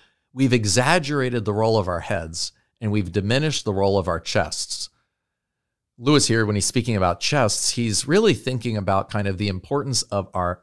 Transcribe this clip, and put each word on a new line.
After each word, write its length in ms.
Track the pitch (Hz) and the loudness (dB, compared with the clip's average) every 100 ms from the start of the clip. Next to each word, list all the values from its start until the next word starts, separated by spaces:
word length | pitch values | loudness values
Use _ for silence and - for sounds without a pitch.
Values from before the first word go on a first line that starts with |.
| _ _ _ | _ _ _
we've 200 | 123 135 | 0 2
exaggerated 920 | 123 107 110 127 180 143 147 127 120 104 | 4 2 2 4 2 2 -2 -2 -2 -2
the 80 | |
role 240 | 104 113 113 | 0 2 2
of 100 | 90 | 0
our 120 | 85 | -4
heads 520 | - 98 80 85 - - _ _ | -4 -4 -4 -8 -8 -10 _ _
and 120 | 110 | -2
we've 200 | 107 87 | -2 0
diminished 520 | 95 98 127 156 135 | -2 0 0 0 -2
the 100 | - | -2
role 260 | 98 98 101 | 0 2 2
of 80 | 92 | 0
our 120 | 85 | -4
chests. 720 | - 107 80 - - - - _ _ _ _ _ _ _ _ _ _ _ | -2 -2 -2 -4 -8 -8 -10 _ _ _ _ _ _ _ _ _ _ _
Lewis 280 | 120 147 - | 2 4 4
here, 200 | 113 107 | 2 2
when 80 | 98 | 0
he's 100 | - | 0
speaking 300 | 127 120 107 | -2 0 0
about 240 | 90 87 | 2 0
chests, 520 | - 147 110 - - | 0 2 2 0 -2
he's 360 | - 117 101 - | -2 -2 -2 2
really 260 | 180 220 | 2 4
thinking 420 | 131 - 127 120 110 | 2 -2 -4 -4 -2
about 360 | 95 98 - | 0 0 0
kind 160 | 104 98 | -4 -4
of 100 | 92 | -2
the 120 | 104 | -2
importance 520 | 92 - 143 135 123 | -4 -4 -4 -2 -4
of 260 | - 101 92 | -2 -4 -4
our 280 | 92 87 90 | -4 -4 -4